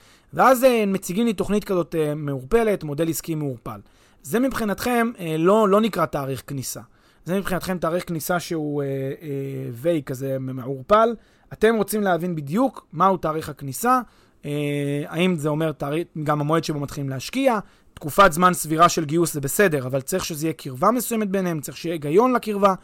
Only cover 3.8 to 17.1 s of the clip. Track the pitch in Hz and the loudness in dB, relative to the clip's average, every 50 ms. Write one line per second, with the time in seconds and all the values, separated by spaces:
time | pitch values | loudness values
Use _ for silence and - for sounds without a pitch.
3.8 | - _ _ _ _ _ _ _ - 135 165 233 262 262 - - 226 202 190 - | -16 _ _ _ _ _ _ _ -8 -4 -2 0 0 0 -2 -2 -4 -4 -4 -4
4.8 | - 247 247 233 226 233 233 - 180 160 156 156 165 185 208 220 220 190 196 214 | -2 0 0 0 0 0 -2 -6 -6 -4 0 2 4 4 6 6 6 6 4 4
5.8 | 226 214 - 180 160 - - 147 139 135 135 127 - - 143 135 123 - - 123 | 4 2 0 -2 -2 -2 -2 -4 -4 -4 -6 -8 -8 -8 -8 -8 -8 -8 -10 -12
6.8 | 110 - _ _ _ _ _ _ - 156 180 202 185 - 185 165 - 185 185 165 | -14 -20 _ _ _ _ _ _ -8 -4 -4 -4 -2 -2 -4 -4 -4 -4 -4 -2
7.8 | 175 160 170 180 - - 170 156 - - 180 170 - - 175 160 151 147 143 147 | -2 -2 -2 -2 -4 -4 -6 -4 -2 -2 -2 -2 -2 -4 -4 -4 -4 -4 -4 -4
8.8 | 143 135 135 135 135 135 139 - 165 147 139 135 139 135 135 131 135 131 120 117 | -4 -4 -4 -4 -4 -6 -8 -8 -8 -8 -8 -6 -6 -8 -8 -8 -10 -10 -8 -4
9.8 | 135 170 170 151 131 - 135 123 135 135 135 135 131 131 131 131 117 131 139 131 | 0 0 0 0 -2 -4 -6 -6 -4 -4 -4 -4 -4 -6 -8 -8 -6 -8 -8 -6
10.8 | 131 - 208 214 226 240 226 - _ _ _ _ _ - - - 214 220 233 214 | 0 2 4 4 4 4 0 -4 _ _ _ _ _ -20 -2 2 2 2 4 2
11.8 | 190 - 214 214 202 190 175 160 175 180 170 156 143 139 160 226 269 254 - - | 0 -2 -2 0 0 2 0 0 -2 -4 -6 -6 -6 -2 0 0 0 0 -2 -6
12.8 | - _ - 151 180 196 190 - - 160 151 160 151 156 139 - 143 135 127 - | -16 _ 0 2 2 2 2 2 -2 -4 -4 -4 -6 -8 -10 -10 -10 -10 -6 -2
13.8 | - 247 254 254 226 - _ _ _ _ _ _ - 147 143 147 147 143 143 143 | 0 2 2 2 0 -4 _ _ _ _ _ _ -10 -6 -4 -4 -2 -2 -2 -2
14.8 | 143 143 143 143 151 - - 165 180 185 180 151 139 156 147 151 165 156 147 - | -2 -2 -2 -4 -4 -4 -2 0 2 2 2 0 0 -2 0 0 -2 -2 -2 -4
15.8 | 147 143 147 165 170 - - 156 151 151 151 151 143 143 160 165 - - 156 143 | -6 -4 -4 -4 -4 -6 -8 -6 -2 -2 0 0 0 2 2 2 0 0 -4 -4
16.8 | 143 - - 147 139 135 | -6 -6 -6 -6 -6 -6